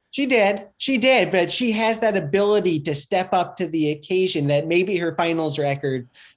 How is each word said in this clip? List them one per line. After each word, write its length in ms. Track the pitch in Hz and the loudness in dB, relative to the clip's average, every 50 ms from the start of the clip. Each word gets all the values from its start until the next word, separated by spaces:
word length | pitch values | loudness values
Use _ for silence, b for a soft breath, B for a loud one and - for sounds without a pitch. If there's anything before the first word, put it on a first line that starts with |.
| _ _ - | _ _ -6
She 120 | - 285 | -4 -2
did. 420 | 262 269 226 202 196 202 202 - - _ - | 2 4 4 4 4 2 -2 -6 -12 _ -10
She 180 | - - 269 | -4 -2 -2
did. 340 | 233 226 262 262 233 180 - | 2 4 4 4 4 4 2
But 200 | 196 180 170 165 | 2 0 0 0
she 220 | - - 254 233 214 | 0 -2 0 0 0
has 260 | 214 226 220 226 226 | 0 0 0 0 0
that 180 | 226 220 208 | 0 0 0
ability 640 | 220 165 143 170 196 202 208 214 208 185 185 165 156 | 0 -4 0 0 2 2 4 2 2 2 2 0 0
to 140 | 147 165 147 | -2 -4 -6
step 400 | 143 - - 202 185 185 185 202 | -6 -6 -2 -2 -2 -2 0 0
up 240 | 185 175 175 - - | 0 0 -2 -4 -8
to 80 | 180 | -8
the 240 | 160 156 160 151 147 | -4 -2 -2 0 0
occasion 560 | 151 151 - - 185 185 185 185 - 160 143 | -2 -4 -6 -4 0 0 0 0 0 -2 0
that 200 | 143 147 143 151 | 2 0 0 0
maybe 300 | 160 170 180 190 196 202 | 2 0 0 2 0 -2
her 180 | 170 170 165 - | -2 -2 -4 -2
finals 440 | - 170 165 165 165 160 151 143 151 | 0 0 0 0 0 -2 -2 -2 -2
record 500 | 143 139 139 139 - 139 131 127 123 - B B B B B | -2 -2 -2 -2 -4 -4 -4 -4 -6 -10 B B B B B